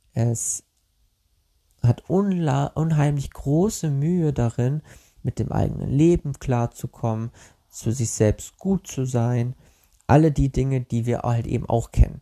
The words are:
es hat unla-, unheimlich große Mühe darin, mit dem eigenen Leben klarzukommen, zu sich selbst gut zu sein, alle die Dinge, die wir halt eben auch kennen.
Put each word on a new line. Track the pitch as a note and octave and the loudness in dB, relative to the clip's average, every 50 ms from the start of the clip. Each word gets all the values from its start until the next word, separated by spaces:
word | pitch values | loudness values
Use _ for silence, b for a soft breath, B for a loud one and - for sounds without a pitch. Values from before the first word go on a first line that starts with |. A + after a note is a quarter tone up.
| _ _ - | _ _ -2
es | - A#2 A#2 A2+ - - - - - _ _ _ _ _ _ _ _ _ _ _ _ _ _ _ _ _ _ _ _ _ _ _ - | 0 0 0 0 -2 -4 -6 -8 -8 _ _ _ _ _ _ _ _ _ _ _ _ _ _ _ _ _ _ _ _ _ _ _ -2
hat | - A#2+ A#2+ - - - | 0 0 0 0 -2 -2
unla-, | E3 F#3+ G3+ G3 F#3 F3 E3 D3 C3+ C#3 C#3+ - - | 0 0 0 0 0 0 0 0 0 0 -2 -2 -2
unheimlich | D3 D#3+ E3 D#3 D3+ C#3+ D3 D3 C#3 C3+ - | -2 -2 0 2 2 2 2 0 -2 -4 -8
große | - - - C#3 D3 E3 F#3+ A3 - - - D3+ | -12 -8 -4 0 2 2 2 0 -2 -4 -4 -2
Mühe | C#3 C3+ D3 E3 F3+ F3+ D#3+ D3 C3 | -2 0 0 0 2 2 0 0 0
darin, | - A#2+ A#2 - - A#2+ C3 D3 D#3 b b b b b b b b - | 0 0 0 0 0 0 0 0 -4 b b b b b b b b -8
mit | B2+ - - | -6 -4 -4
dem | A2 - | -6 -4
eigenen | - - - - - - - A2 | -2 -2 -2 -2 -2 -4 -4 -2
Leben | B2+ C#3+ D#3+ E3+ F3 E3+ - C#3+ C#3 | 2 4 4 4 4 2 0 -6 -8
klarzukommen, | - - C3+ B2+ A#2+ A#2 A#2 - - - B2+ - - - A2+ A2 A2 A2+ A#2 b b b b b b b _ | -6 -4 -2 0 0 -2 -4 -6 -10 -12 -12 -10 -6 -4 -4 -2 -4 -6 -8 b b b b b b b _
zu | - - - A2+ | -16 -6 -4 -4
sich | A2+ C3+ A2+ - | -2 -2 -2 -4
selbst | - - A2 G#2+ G#2 - - - _ | 0 2 2 2 2 0 -6 -20 _
gut | - - F#3+ G3 F3+ - | -6 -2 -2 -2 -2 -2
zu | - - C3+ C3 | -6 -6 -4 -4
sein, | B2+ B2+ A#2+ A#2 A#2+ B2 A#2+ A#2 B2+ B2+ b b b b b b b b b - | -2 0 0 0 0 0 0 -2 -4 -6 b b b b b b b b b 0
alle | - C3 D3+ D#3+ D#3+ | 4 6 6 6 6
die | C#3 - C#3 C3+ | 4 2 0 0
Dinge, | - C3 C3 C3+ C3+ B2+ | 0 0 0 0 0 -2
die | B2 - A#2 A#2 A2+ | -2 -2 -2 -2 0
wir | A#2+ A#2 - | 0 -2 -2
halt | - A#2+ A#2 A#2 - | 0 -2 -2 -2 -2
eben | - - - - - | -2 -4 -4 -2 0
auch | - A#2 - - | 0 0 -2 -2
kennen. | - - - - - - | 2 2 2 2 2 -14